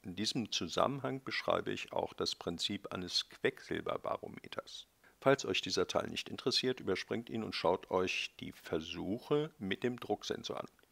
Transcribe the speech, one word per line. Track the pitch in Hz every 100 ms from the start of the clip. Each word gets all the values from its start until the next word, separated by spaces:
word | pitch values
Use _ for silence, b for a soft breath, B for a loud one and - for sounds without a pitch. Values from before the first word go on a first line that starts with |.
In | - 90
diesem | 107 131 104
Zusammenhang | - 87 90 113 139 135 131
beschreibe | - - - 87 -
ich | 104 -
auch | - -
das | - -
Prinzip | - - 85 - 101 -
eines | 95 87 - -
Quecksilberbarometers. | - 113 - - 82 - - - - - - - - - - - _ b b
Falls | 135 139 -
euch | 92
dieser | 92 92 90
Teil | - -
nicht | - -
interessiert, | - 131 - 127 127
überspringt | 98 92 - 113 117
ihn | 113
und | 101
schaut | - 85 95 -
euch | 92 92 - - -
die | -
Versuche | - - 82 78 85 85 117 - 147 156 -
mit | 95 98
dem | 123 123
Drucksensor | - 104 - 113 - -
an. | - _ _